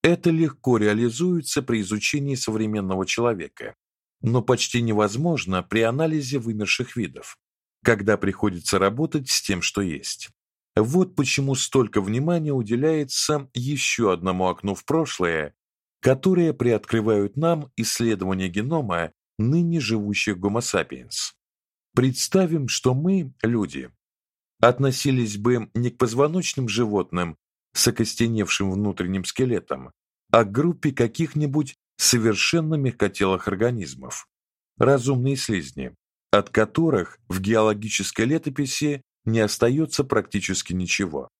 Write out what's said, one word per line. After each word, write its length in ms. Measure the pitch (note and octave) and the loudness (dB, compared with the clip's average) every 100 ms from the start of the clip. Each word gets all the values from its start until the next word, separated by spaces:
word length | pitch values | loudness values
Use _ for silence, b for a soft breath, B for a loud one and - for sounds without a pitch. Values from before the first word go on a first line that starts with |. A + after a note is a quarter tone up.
Это 280 | D#3 F3 F3 | 4 4 2
легко 480 | D#3+ D#3+ - B2+ A#2 | 4 2 0 2 4
реализуется 840 | G#2 G#2+ A#2+ A#2 F3+ F3 C3+ D3+ | 4 2 0 0 0 0 0 -4
при 200 | C3 A2+ | 0 -2
изучении 520 | F#2+ G#2+ - D3 C#3 | -2 -2 -2 -2 -2
современного 720 | B2+ - G#2+ A2 G#2+ F#2+ F#2+ F#2+ | -4 -2 -2 0 -2 -2 -2 -2
человека, 680 | - A#2+ G2+ D2 - - - _ _ _ _ | 0 0 0 -8 -12 -16 -16 _ _ _ _
но 200 | A2 A#2+ | 0 0
почти 380 | A2+ B2 - A#2+ | 2 0 2 0
невозможно 800 | A#2 G#2+ G#2+ A2+ E3+ D3+ F#2 F#2 | 0 2 2 0 -2 -2 -2 -4
при 180 | F2 A2 | 0 0
анализе 580 | A2+ C3 D#3+ D#3 C3 C#3 | 2 2 0 -2 -2 -4
вымерших 580 | A2+ G#2+ G2+ - B2 B2 | -4 -4 -2 -2 -4 -6
видов, 400 | F2+ C2 - - _ _ _ _ | -8 -8 -20 -20 _ _ _ _
когда 340 | - G#2+ G2+ G#2 | 2 4 2 2
приходится 600 | G2 - G#2 F2 - G2 | 0 -2 -2 -2 -2 2
работать 500 | G2 A#2 D#3+ D3+ C3 | 2 2 -4 -4 -2
с 140 | - | -4
тем, 180 | - F#2 | -2 -2
что 220 | - - | -2 -2
есть. 480 | F#2+ D2+ - - - _ _ _ _ | -4 -4 -10 -12 -14 _ _ _ _
Вот 420 | - A2+ F3 F#3 - | 0 2 2 0 0
почему 380 | C3+ - C3+ | 0 0 -2
столько 460 | C3 - C3+ A2+ G#2+ | -2 0 0 2 0
внимания 520 | G2 A#2 D#3 F3 D3+ | 0 -2 0 -2 0
уделяется 1000 | C3+ G#2+ A#2 D#3 D#3+ C#3 - - D3+ C3+ | -2 -2 0 0 0 -2 -4 -2 -2 -4
ещё 580 | B2+ B2+ C#3+ - - G#2+ | -6 -4 -2 -2 2 2
одному 380 | F2+ F#2 F#2 F#2 | 2 0 0 -2
окну 260 | F2 G2+ | -2 -4
в 120 | F#2+ - | -6 -2
прошлое, 680 | D#3 D3 - F2 D#2+ D2 _ _ _ _ _ | -2 -2 -2 0 0 -4 _ _ _ _ _
которое 540 | C3 C3+ F#3+ F3+ E3 | 0 2 2 4 2
приоткрывают 840 | C#3+ A#2+ A2 - A#2 A2 G#2 G2+ - | 2 0 0 0 0 2 2 2 0
нам 340 | E3 E3 C#3+ - | 0 0 -4 -6
исследования 720 | A2+ - A#2 G2+ F#2 F#2 F#2+ | -4 0 0 0 -2 -2 -2
генома 640 | F#2 B2 E3 A#2+ E2+ E2 _ _ - | -2 -2 -2 -2 -4 -4 _ _ -2
ныне 420 | A2+ E3 E3+ E3+ | 0 2 2 0
живущих 560 | G#2+ A2 G#2 G2+ - F2+ | 0 -2 0 -2 -2 -2
Homo 240 | G2 A2+ | -2 -2
sapiens. 720 | - F#2+ D2+ C2 B1 - - _ _ _ _ _ _ | -2 -2 -4 -10 -12 -10 -10 _ _ _ _ _ _
Представим, 720 | - C3 C3 - F#3+ F3+ D#3+ C3 | 2 2 0 0 2 2 0 -2
что 260 | - C3 | -2 0
мы, 400 | C3 E3+ F#3+ C3+ _ | 0 0 0 -2 _
люди, 480 | A2+ A#2 F2+ C2+ B1+ _ _ _ _ _ _ _ | -2 -2 -2 -8 -14 _ _ _ _ _ _ _
относились 760 | A#2+ B2+ C3+ B2+ C#3+ C3 A2+ G2+ | 4 4 0 0 0 0 0 0
бы 320 | A2+ B2 A#2 | 2 2 0
не 160 | A#2 B2 | -4 -4
к 80 | - | 0
позвоночным 680 | B2 A#2 D3 F3+ E3 - A#2+ | 0 4 2 2 -2 -4 -2
животным 680 | G#2 A2+ G2+ - F2 E2+ D#2 _ _ _ | 0 2 2 0 -4 -4 -8 _ _ _
с 140 | - - | 0 0
окостеневшим 840 | - A2 - A#2 A2+ F#2+ - G2 | 2 -2 0 0 0 -2 -2 -2
внутренним 540 | F#2+ G#2 F2+ F#2 F#2+ | 0 -2 -2 -4 -4
скелетом, 680 | F2 - C3 G#2 - C2 C2 _ _ _ _ | -4 -2 0 -2 -4 -8 -8 _ _ _ _
а 140 | A2+ | 2
к 80 | G#2 | 4
группе 400 | A2 E3 D3+ D3+ | 0 0 0 -4
каких-нибудь 840 | C3+ A#2 - E3 D3+ D3 D3 C3+ - _ - | 0 -2 0 -4 -2 -2 -2 -4 -10 _ 0
совершенно 760 | - A#2+ A2+ G2+ - E3+ D#3 | 2 4 2 2 2 2 0
мягкотелых 720 | D#3 C3 - G2+ - G2 F#2+ - | 0 0 0 -2 2 2 2 -2
организмов, 800 | G2 A#2 A#2+ D#2 C2 B1+ - - _ _ _ _ - | 0 0 0 -8 -12 -14 -14 -16 _ _ _ _ 2
разумные 580 | A#2+ C#3 B2 C3 C3 C#3 | 4 4 2 0 0 -2
слизни, 580 | - G2 C#2+ - B1+ - _ _ _ | -2 -4 -4 -12 -14 -14 _ _ _
от 200 | G2+ - | 0 2
которых 680 | - G#2+ - E3 A#2 E2+ - _ | 0 0 2 2 2 -2 -12 _
в 120 | F#2 | -4
геологической 840 | G2 A2+ A2 G#2 G#2+ - G2 - | 2 4 4 2 -4 -4 -4 -2
летописи 800 | A#2 D#3+ D#3 C3 C#3 - D3+ C#3 _ _ | 0 0 -2 -4 -4 -2 -4 -4 _ _
не 160 | - A2+ | -2 2
остаётся 640 | G#2+ - A#2 C#3 D#3+ - | 0 2 2 2 0 -2
практически 680 | C3+ A2 - G2+ - F#2 - | 0 0 0 -4 -2 -6 -4
ничего. 560 | F#2 F2+ - F#2+ D2 B1 | -4 -2 -2 -2 -4 -10